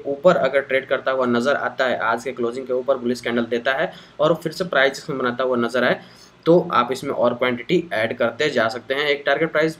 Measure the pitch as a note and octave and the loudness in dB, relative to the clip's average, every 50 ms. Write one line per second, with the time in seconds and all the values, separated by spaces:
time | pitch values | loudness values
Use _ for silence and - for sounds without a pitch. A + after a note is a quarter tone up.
0 | - B2+ C#3 C#3 - F#3 E3+ - C3 C3 C3+ C#3 B2+ - C3 C3+ C3 - C#3 B2+ | -4 -6 -4 2 4 4 4 4 2 2 2 0 0 2 0 -2 0 0 -2 -2
1 | - C#3 C3 C3 B2+ B2 A#2+ A#2+ A#2+ C#3 C#3 - G#2+ B2 B2 - C3 B2 A2+ - | 0 -2 0 0 2 2 2 2 2 2 0 0 -2 -4 -2 -2 0 0 0 0
2 | G2 A2+ A#2 A#2+ A#2+ C3+ B2 B2 A#2+ A#2 A#2+ C3+ C3 B2+ B2+ B2+ B2+ C3+ C3+ B2+ | 0 -2 -2 -2 -4 -8 -6 -4 -4 -4 -4 -6 -4 -4 -4 -2 0 0 0 0
3 | A#2+ A#2+ B2 B2 - B2 A#2 A#2+ A#2 A2+ A#2+ A#2 A#2+ C3+ C3+ D3 E3+ - - - | 0 -2 -4 -2 -4 -2 -2 0 0 0 -2 -2 -2 -2 -2 0 -2 -4 -6 -12
4 | - - - - D3 D#3 E3+ E3 - D#3+ D#3+ - - F3 - C3+ C3+ C#3 C#3 - | -20 -14 -4 0 2 2 2 0 -4 -6 -6 -6 -4 0 2 2 2 2 0 -2
5 | - - C#3+ C3 B2+ B2 A#2+ B2 C3 B2+ B2+ A#2+ A#2 A#2 B2+ B2 A#2+ C3+ F#3+ F#3+ | -8 -8 -6 -2 -2 -2 -2 -2 -2 0 0 0 0 0 0 0 2 2 0 -2
6 | - - - - - - - - - D#3+ E3 F3+ E3+ E3+ - A#2+ B2 A#2+ C3 B2 | -6 -12 -20 -20 -20 -20 -20 -4 2 4 4 4 4 2 2 0 2 0 -2 -4
7 | - C#3 - - A2+ B2 B2 A#2+ B2+ B2 B2 A#2+ - - E3 E3+ E3 - G2+ A2 | -4 -4 0 2 2 2 2 2 0 0 0 -2 -2 0 0 0 0 -2 -2 -2
8 | A2+ A#2 A#2+ - B2 A#2 A#2 - D3+ D3+ C3 B2 A2 A2+ A#2+ A#2+ - - C3+ C#3 | -2 -2 0 0 -2 -2 0 0 -2 0 2 2 0 0 0 -4 -6 -4 -2 0
9 | D3+ D3 C#3+ C#3 - C#3+ C#3 D3+ D#3+ D#3+ - D3+ D#3 D#3+ D#3 | 0 0 0 0 0 0 0 2 0 0 2 0 0 0 -2